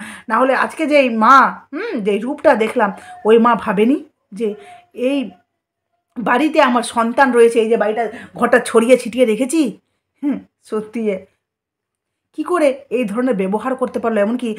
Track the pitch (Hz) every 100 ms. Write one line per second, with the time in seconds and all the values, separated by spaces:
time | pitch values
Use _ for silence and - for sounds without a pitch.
0 | - - - 226 262 247 220 - 302 294
1 | 254 226 214 269 214 190 - 285 466 294
2 | 196 208 240 294 311 240 220 254 202 190
3 | - - 208 233 233 226 220 196 226 285
4 | - _ _ 196 220 208 - - _ -
5 | 247 277 202 - _ _ _ _ _ _
6 | _ - 190 247 302 311 262 240 220 240
7 | 226 240 269 233 233 233 220 226 208 214
8 | 214 - - - 233 240 - 226 233 247
9 | 233 226 247 214 262 330 254 - _ _
10 | _ _ 285 196 - _ - 214 214 233
11 | 220 190 185 _ _ _ _ _ _ _
12 | _ _ _ - 302 349 294 262 - 240
13 | 220 214 262 196 190 214 254 254 247 240
14 | 226 214 202 247 240